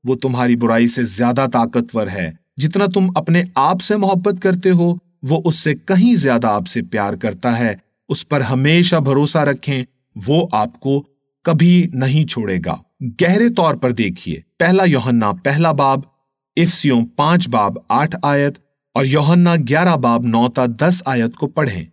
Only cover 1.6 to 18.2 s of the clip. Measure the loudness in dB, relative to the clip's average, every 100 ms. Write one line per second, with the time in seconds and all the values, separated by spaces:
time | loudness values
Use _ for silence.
1.6 | -2 -2 -4 -6 -6 -6 -8 -10 _ -6
2.6 | -4 0 0 0 0 -2 0 0 0 0
3.6 | 0 0 -2 -2 0 0 -2 0 -2 0
4.6 | 2 2 2 -2 _ _ -2 0 0 -2
5.6 | -2 -4 0 2 4 4 2 0 0 -2
6.6 | -4 -8 -6 -4 -4 -4 -6 -4 -4 -2
7.6 | -2 -4 _ _ _ -8 -4 -4 -2 0
8.6 | 2 2 2 0 2 0 0 0 0 -2
9.6 | -4 -6 -8 _ _ -12 -2 0 0 -2
10.6 | -4 -6 -4 -4 -4 _ _ _ -2 2
11.6 | 4 4 2 -2 0 0 0 -4 -4 -4
12.6 | -4 -8 _ _ -12 0 2 4 2 2
13.6 | 0 0 -2 -2 -4 -4 -10 -10 _ _
14.6 | 2 4 4 2 0 0 0 -2 -2 0
15.6 | 0 2 0 0 -4 _ _ _ _ -2
16.6 | 0 0 0 2 0 -2 2 2 2 -2
17.6 | -2 -4 _ 0 0 -2